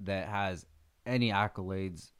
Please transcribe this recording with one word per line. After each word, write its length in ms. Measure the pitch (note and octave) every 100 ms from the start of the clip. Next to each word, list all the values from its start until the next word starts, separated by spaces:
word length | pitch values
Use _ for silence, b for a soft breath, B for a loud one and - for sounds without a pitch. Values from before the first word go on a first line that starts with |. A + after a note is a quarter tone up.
that 280 | G2 G2 F2+
has 380 | G2+ G2 F2+ - - _ _ -
any 240 | B2+ A#2+
accolades 800 | G2 G#2 - F#2 F#2+ F#2+ E2 - _